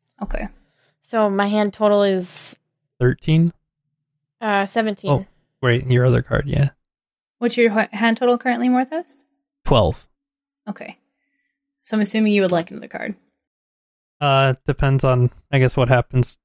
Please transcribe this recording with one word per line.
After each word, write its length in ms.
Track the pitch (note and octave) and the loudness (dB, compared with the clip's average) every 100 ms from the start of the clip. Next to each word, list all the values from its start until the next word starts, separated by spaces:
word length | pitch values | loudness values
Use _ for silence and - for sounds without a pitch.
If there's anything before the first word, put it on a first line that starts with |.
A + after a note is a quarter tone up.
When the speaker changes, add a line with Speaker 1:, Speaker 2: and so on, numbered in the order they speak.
| _ - | _ -14
Speaker 1:
Okay. 280 | G#3 - G3+ - _ _ _ _ | -8 -8 -8 -14 _ _ _ _
Speaker 2:
So 260 | - A3+ G#3 | -8 -2 0
my 160 | G3 G3+ | 0 -2
hand 260 | G#3+ G#3 | 0 -2
total 280 | - G#3 G#3 | 0 0 2
is 560 | G3+ F#3+ F3+ - - - _ _ _ - | 2 0 -4 -6 -6 -8 _ _ _ -2
Speaker 3:
Thirteen? 540 | B2+ B2 - D#3+ E3+ - _ _ _ _ _ _ _ - | 0 0 0 2 2 -2 _ _ _ _ _ _ _ -10
Speaker 2:
uh, 240 | A3 G3+ G3 | -2 0 0
seventeen. 440 | A#3 A3 G3 F#3 | -2 -2 -4 -2
Speaker 3:
Oh, 160 | C#3 F#3+ _ _ - | -2 -4 _ _ -4
wait, 260 | B2 B2+ C3 | 0 0 2
your 200 | B2 B2+ | 2 4
other 160 | A#2 | 2
card, 220 | - - C#3 | 0 -4 -2
yeah. 220 | D3 C#3 _ _ _ _ _ _ - | 0 -2 _ _ _ _ _ _ -6
Speaker 1:
What's 180 | A#3+ A#3+ | -4 0
your 200 | A#3 G#3+ | 0 0
h-, 120 | - | -4
hand 240 | G#3 A3+ A3+ | -2 -2 0
total 200 | B3 A#3+ | 0 0
currently, 300 | B3 A#3+ B3 | -2 -2 0
Morthos? 560 | B3 C4 D#4+ - - _ _ _ _ | 0 -2 -8 -10 -20 _ _ _ _
Speaker 3:
Twelve. 440 | - B2+ F2 - _ _ _ _ _ _ G#3+ | 0 2 2 -2 _ _ _ _ _ _ -16
Speaker 1:
Okay. 300 | - - - _ _ _ _ _ _ _ _ | -14 -16 -20 _ _ _ _ _ _ _ _
So 140 | - G#3+ | -8 -4
I'm 40 | |
assuming 320 | G3+ A3 G#3+ | -2 0 2
you 100 | G3+ | 2
would 100 | F#3 | 2
like 180 | F3 F3 | 0 -4
another 160 | - - | -14 -16
card. 300 | - - - _ _ _ _ _ _ _ _ _ - | -12 -12 -12 _ _ _ _ _ _ _ _ _ -4
Speaker 3:
Uh, 340 | C#3+ C3+ C3+ B2+ | 0 2 2 0
depends 380 | - - C#3 C3+ | -4 0 0 2
on, 280 | C3+ B2+ B2 - - | 2 2 0 -2 -2
I 80 | C#3 | 2
guess, 180 | B2+ - | 2 2
what 120 | B2 | 2
happens 500 | B2 - B2+ - - | 2 0 -2 -2 -6